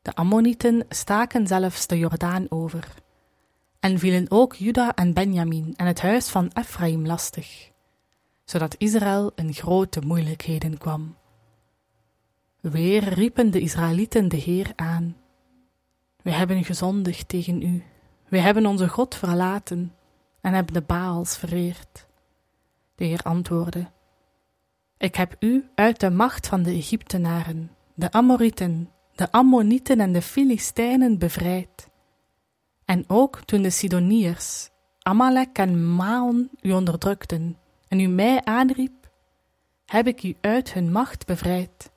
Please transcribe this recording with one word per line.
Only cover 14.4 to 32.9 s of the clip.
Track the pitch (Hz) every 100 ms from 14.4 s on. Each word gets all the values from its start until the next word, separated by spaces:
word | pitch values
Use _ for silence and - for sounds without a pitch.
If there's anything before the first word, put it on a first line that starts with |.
| 170 180 190 -
aan: | 160 170 170 170 _ _ _ _ _ _ _ _ _ _
"Wij | 180
hebben | 160 180 190
gezondigd | 165 175 180 202 180 175 -
tegen | 180 170 175
u. | 175 175 - _ _ _ _
Wij | 190
hebben | 180 208 214
onze | 196 180
God | - 254 -
verlaten | 185 175 185 202 - 175 175 _ _ _ _ _
en | 190
hebben | 190 170
de | 170
Baals | 151 170 185 170 175 -
vereerd." | 165 175 175 175 - - _ _ _ _ _ _ _ _ _ _
De | 170
Heer | 170
antwoordde: | - 170 175 170 170 175 175 _ _ _ _ _ _ _ _ _ _ _
"Ik | - -
heb | 180 -
u | 220 262 - -
uit | 220 226
de | 190
macht | 180 247 - -
van | 190
de | 170
Egyptenaren, | 170 147 226 - 185 170 170 165 160 165 _ _
de | - 175
Amorieten, | 220 247 247 226 - 180 165 170 _ _ -
de | 180
Ammonieten | 226 262 254 214 254 - 240
en | 196
de | 175
Filistijnen | 175 - 269 226 - - 233 262 254 202
bevrijd. | 170 - 175 185 180 - - _ _ _ _ _ _ _ _ _
En | -